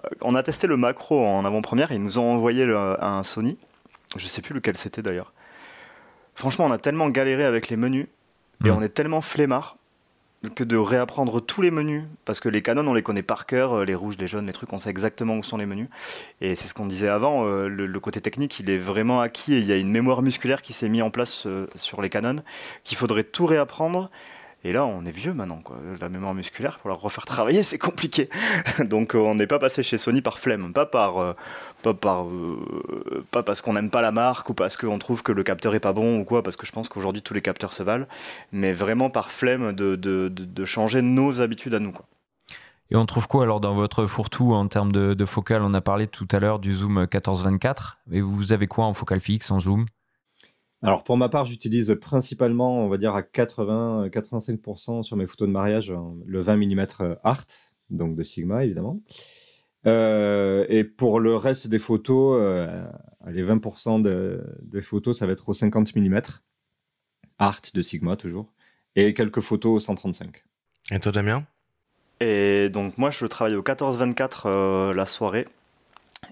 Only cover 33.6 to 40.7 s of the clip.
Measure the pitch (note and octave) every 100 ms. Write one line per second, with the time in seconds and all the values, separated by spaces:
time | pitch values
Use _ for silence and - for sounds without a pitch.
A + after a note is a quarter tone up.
33.6 | - G#2+ G#2+ A#2+ A2+ G#2+ B2 B2 - A2
34.6 | F#2 - A#2 G#2 - A#2+ - G2 F#2+ F#2
35.6 | A2+ G#2 G2+ G2 A2+ A#2 G2 A#2+ G2 F2
36.6 | - - A#2 - F#2+ G2+ - G#2 G2 F#2
37.6 | G2 - F#2+ A#2 C3+ - - - - G2+
38.6 | G2 F2 G2+ A2+ C3 A#2+ G#2 - B2 B2+
39.6 | A#2 G2 G2+ F#2+ G2 F#2+ F#2+ F#2 F#2 F#2
40.6 | F#2+